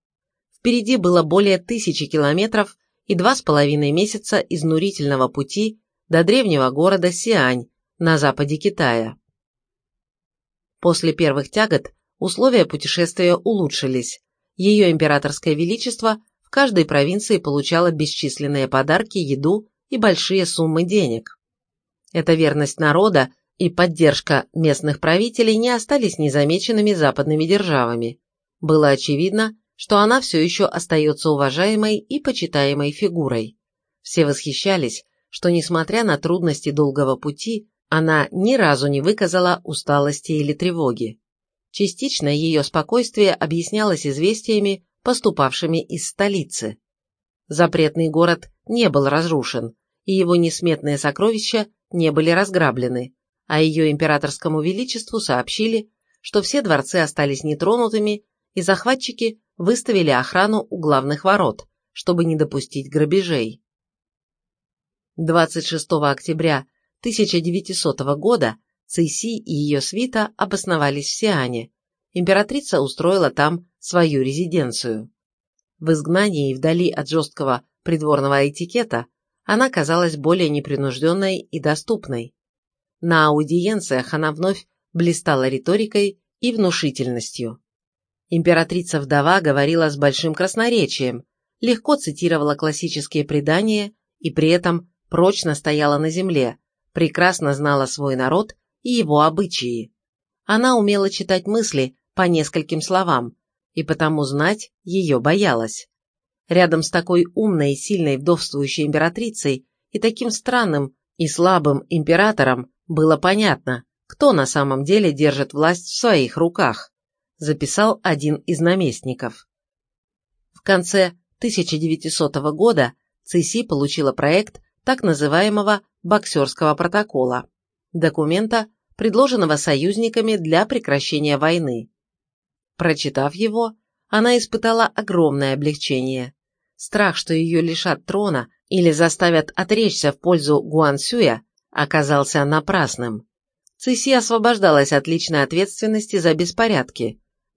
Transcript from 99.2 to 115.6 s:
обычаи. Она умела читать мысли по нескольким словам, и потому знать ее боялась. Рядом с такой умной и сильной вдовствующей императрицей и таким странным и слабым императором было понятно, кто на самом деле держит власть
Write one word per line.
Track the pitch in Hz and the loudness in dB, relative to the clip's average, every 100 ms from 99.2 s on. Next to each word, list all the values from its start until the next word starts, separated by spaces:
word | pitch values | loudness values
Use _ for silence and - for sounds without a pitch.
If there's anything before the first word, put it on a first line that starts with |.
обычаи. | 156 160 185 - 123 117 110 _ _ _ _ _ - | 4 2 -4 -4 -6 -6 -8 _ _ _ _ _ -2
Она | 214 254 247 | 2 2 2
умела | 202 202 196 | 2 2 0
читать | - 180 185 180 | -2 -2 -2 0
мысли | 220 214 143 127 - _ | -2 0 -2 -2 -6 _
по | - | -2
нескольким | 180 165 151 160 151 156 | 2 2 0 -4 -4 -6
словам, | 156 185 180 131 120 - _ _ _ | -2 -2 2 0 -2 -12 _ _ _
и | - | -8
потому | 156 156 156 156 | -4 -2 0 0
знать | 135 143 165 214 - _ | -2 0 0 -2 -8 _
ее | 175 190 170 131 | -6 -2 0 2
боялась. | 139 190 196 117 113 - - _ _ _ _ _ - | 2 2 2 0 -2 -8 -18 _ _ _ _ _ -2
Рядом | 170 175 165 | 2 4 2
с | 156 | 0
такой | 180 175 175 175 - | -2 2 2 2 0
умной | 220 170 143 | 0 2 0
и | 139 | -2
сильной | - 196 156 135 | -2 0 0 0
вдовствующей | 147 165 - 143 139 - 147 | 0 0 -2 -4 -4 -2 -2
императрицей | 151 165 175 226 220 143 127 - _ _ | 0 0 -2 -6 -4 -2 -4 -6 _ _
и | 208 | -2
таким | 226 220 233 | -2 -2 -4
странным | 220 - 247 208 147 139 - _ - | -4 -2 0 0 0 -2 -8 _ -6
и | 160 | -4
слабым | - 180 185 147 139 - | 2 2 4 2 0 -2
императором | 170 151 165 214 214 131 123 123 _ - | -2 2 4 4 2 2 0 -4 _ -6
было | 156 160 151 | 2 2 4
понятно, | 180 202 214 131 - 123 - _ - | 2 2 2 0 -2 -6 -8 _ -20
кто | - 285 | 2 4
на | 175 131 | 4 2
самом | 151 139 135 143 | 0 0 -2 2
деле | 208 185 | 2 2
держит | 143 151 135 135 | 2 2 2 -2
власть | 143 | 0